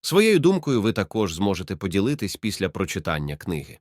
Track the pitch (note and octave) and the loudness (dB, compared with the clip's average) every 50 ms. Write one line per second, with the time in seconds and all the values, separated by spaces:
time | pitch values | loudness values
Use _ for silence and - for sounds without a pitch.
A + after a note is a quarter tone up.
0 | - - D3+ F#3+ G#3+ A3 G#3+ E3+ C3+ E3+ G3 F3+ D#3 D3 C3+ A#2 G2+ A2+ G#2 - | -4 2 4 4 6 6 4 6 6 4 4 4 0 0 0 2 2 2 0 0
1 | G2 - - A2 G#2+ F#2 D#2+ D#2+ G2 G2+ G2 E2+ F2+ - G2 D#2 G2 G2 E2+ G2 | -2 -2 0 -2 -2 0 0 0 0 0 0 -2 -4 -8 -8 -6 -6 0 0 2
2 | G2 B2+ D3 D3 - F#2+ - - - A2 G2 - F#2+ F2 - - G2 E2+ - F2+ | 2 2 -2 -2 -4 -8 -8 -6 -6 -6 -4 -2 -4 -4 -2 -4 -4 -4 -4 -6
3 | D2+ F2 D#2+ D2+ D2 C#2+ C#2+ D2 - - F2 D2+ C#2 - - _ | -4 -2 -4 -2 -4 -6 -8 -8 -6 -6 -6 -6 -6 -10 -18 _